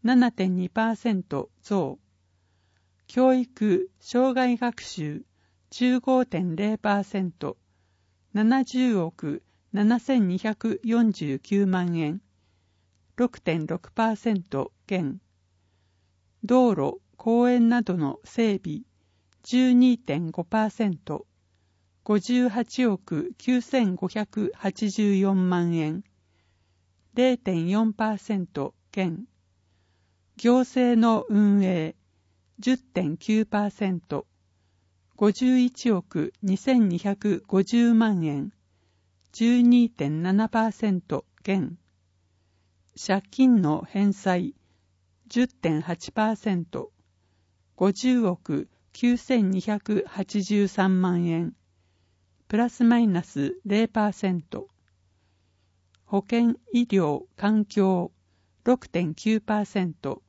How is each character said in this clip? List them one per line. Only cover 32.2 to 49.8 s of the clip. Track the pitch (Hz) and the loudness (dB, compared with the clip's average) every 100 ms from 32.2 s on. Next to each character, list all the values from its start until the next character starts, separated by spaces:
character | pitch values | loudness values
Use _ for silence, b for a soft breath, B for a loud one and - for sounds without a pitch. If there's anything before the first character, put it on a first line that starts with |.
| _ _ _ _ | _ _ _ _
十 | 226 254 | -2 -2
点 | _ - 175 165 | _ -4 -4 -6
九 | - 214 | 0 0
パ | 220 214 208 | 0 -2 -4
ー | |
セ | - 196 | -4 -4
ン | 180 | -4
ト。 | - 143 - _ _ _ _ _ _ _ _ _ | -6 -10 -10 _ _ _ _ _ _ _ _ _
五 | 208 | 0
十 | 202 254 254 | 2 2 4
一 | 247 - 247 | 2 0 0
億 | 202 - 165 151 - | 0 -2 -4 -4 -4
二 | 202 190 | -4 -2
千 | - 254 208 | 2 4 4
二 | 175 | 2
百 | 208 196 208 196 - | -2 -2 -2 -2 0
五 | 190 | 0
十 | 190 240 233 | 2 2 4
万 | 226 226 196 | 4 4 2
円。 | 160 143 151 - _ _ _ _ _ _ _ | -2 -4 -6 -10 _ _ _ _ _ _ _
十 | - 226 247 | -2 0 4
二 | 240 247 233 | 6 6 4
点 | _ 143 151 | _ -4 -2
七 | 175 196 220 | 0 0 0
パ | 233 220 | 0 -2
ー | |
セ | 208 220 | -2 -2
ン | 185 | -2
ト | - 147 - _ | -4 -8 -8 _
減。 | - 190 156 170 _ _ _ _ _ _ _ _ _ _ _ - | -4 -4 -4 -8 _ _ _ _ _ _ _ _ _ _ _ -18
借 | - 196 - | -4 -4 -4
金 | - 262 240 | 2 4 6
の | 170 151 - | 4 0 -4
返 | 196 202 | 0 0
済、 | 196 - 180 220 - _ _ _ _ _ _ _ | 0 -2 -2 -2 -10 _ _ _ _ _ _ _
十 | - 247 | -2 -2
点 | _ 165 156 | _ -2 -2
八 | 160 170 - | -4 -8 -8
パ | - 214 | -2 -2
ー | 220 | -2
セ | - | -2
ン | 185 | -4
ト。 | 165 - - _ _ _ _ _ _ _ _ | -4 -10 -12 _ _ _ _ _ _ _ _
五 | _ 190 | _ -2
十 | 196 254 254 | 0 0 2
億 | 220 180 - 147 - _ _ | 0 -2 -4 -6 -6 _ _
九 | - 240 240 | -2 0 0
千 | - 254 196 | 0 0 2
二 | 190 | 0
百 | - 208 | -2 -6